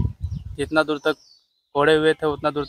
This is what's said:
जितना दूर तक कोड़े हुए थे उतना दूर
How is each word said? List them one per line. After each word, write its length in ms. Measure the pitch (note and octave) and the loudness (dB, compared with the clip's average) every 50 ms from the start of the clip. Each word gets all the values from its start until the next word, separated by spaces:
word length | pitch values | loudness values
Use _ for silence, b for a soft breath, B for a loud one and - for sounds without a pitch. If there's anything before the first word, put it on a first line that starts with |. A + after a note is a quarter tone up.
| - - - - - - - - - - - | -2 -2 -4 -6 -8 -6 -6 -8 -10 -10 -8
जितना 280 | - C#3+ - D#3 D#3 D#3 | -8 -6 0 0 0 0
दूर 160 | D3 D#3 C#3+ | 0 -2 -2
तक 160 | - D#3 D3 - _ _ _ _ _ _ _ _ _ _ - | 0 -2 -2 -2 _ _ _ _ _ _ _ _ _ _ 0
कोड़े 220 | C#3+ C#3+ D3+ D#3 | 2 4 4 4
हुए 180 | D#3 D#3 D#3+ D#3 | 4 4 2 2
थे 120 | - - | 2 0
उतना 260 | D#3 D3 C#3 D3+ D3+ | -2 -2 -2 -4 -4
दूर 140 | C#3+ D3 C#3+ | -2 -2 -4